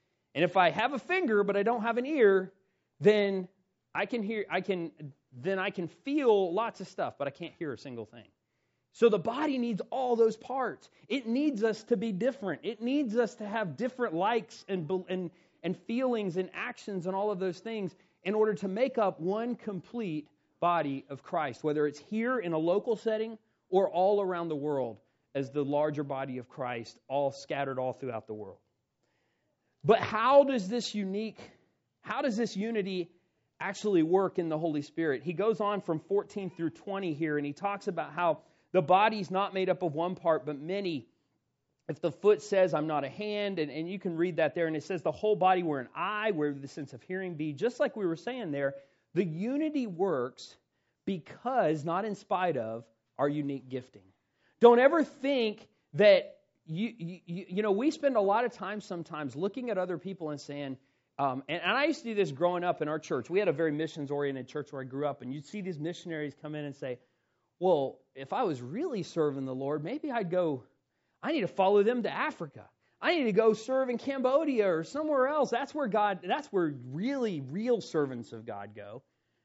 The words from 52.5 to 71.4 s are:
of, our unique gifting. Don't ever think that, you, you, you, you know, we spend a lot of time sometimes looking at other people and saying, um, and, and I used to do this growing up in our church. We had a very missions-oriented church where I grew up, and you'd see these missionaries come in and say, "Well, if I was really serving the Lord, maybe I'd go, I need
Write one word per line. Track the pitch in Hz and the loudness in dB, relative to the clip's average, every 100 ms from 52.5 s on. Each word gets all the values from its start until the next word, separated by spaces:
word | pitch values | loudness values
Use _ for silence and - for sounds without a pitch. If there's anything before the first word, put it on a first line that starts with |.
| 139 | 0
of, | 113 117 - _ _ - | -4 -8 -12 _ _ -2
our | 143 | 0
unique | 147 143 139 127 | 0 -4 -8 -8
gifting. | 127 - 101 95 _ _ _ _ _ | -10 -10 -18 -20 _ _ _ _ _
Don't | 233 240 | 10 12
ever | 269 330 | 8 6
think | 262 - 269 269 220 - - _ _ | 2 -2 0 2 0 -2 -12 _ _
that, | 151 208 185 - - _ _ - | 6 8 8 4 -10 _ _ -10
you, | 160 226 233 | -4 -4 -6
you, | 170 180 | -12 -12
you, | - 175 185 | -10 -10 -6
you | 185 | 0
know, | 214 | 2
we | 196 294 | 2 2
spend | - 285 233 | 2 2 4
a | |
lot | 196 214 | 4 2
of | 285 | 0
time | - 190 214 | -4 -8 -8
sometimes | - 175 160 156 139 131 | -8 -10 -8 -8 -6 -4
looking | 196 254 247 | -4 -4 -4
at | 185 | -2
other | 180 170 | -2 -4
people | 190 185 156 | -6 -8 -8
and | 147 | -8
saying, | - 143 139 131 _ _ _ - | -8 -8 -8 -10 _ _ _ -2
um, | 139 131 - | -2 -2 -4
and, | 165 | -4
and | 175 | 0
I | 240 | 2
used | 302 - | 0 0
to | 233 | -2
do | 208 | 0
this | 170 | 0
growing | 135 175 175 | 0 0 2
up | 180 170 | 0 -2
in | 151 | -2
our | 156 | -4
church. | - 139 113 | -4 -4 0
We | 185 | 0
had | 196 | 2
a | |
very | 147 160 | 2 0
missions-oriented | 147 160 156 139 143 143 135 123 | 0 -4 -6 -6 -2 -2 -4 -8
church | 151 - | -10 -10
where | 139 | -10
I | |
grew | 131 135 143 | -8 -4 -4
up, | 139 | -4
and | 123 | -8
you'd | 147 - | -10 -10
see | 208 | -10
these | 185 151 | -8 -6
missionaries | 156 170 175 156 147 - | -6 -8 -8 -6 -6 -8
come | 151 151 | -10 -8
in | |
and | 147 | -8
say, | 131 135 123 _ _ _ _ _ - | -8 -8 -8 _ _ _ _ _ 0
"Well, | 180 151 135 - _ 131 | 4 4 2 -6 _ -16
if | 135 | -6
I | 214 | -2
was | 202 127 | 0 -2
really | 123 202 349 220 | -6 -6 -4 -4
serving | 156 165 151 139 | -4 0 0 -2
the | 131 | -6
Lord, | 131 139 151 | -4 -4 -4
maybe | 160 302 302 | -4 -6 -4
I'd | 240 175 | -4 -2
go, | 180 170 131 - _ _ _ _ _ | 0 0 -2 -8 _ _ _ _ _
I | 247 | -4
need | 311 | -2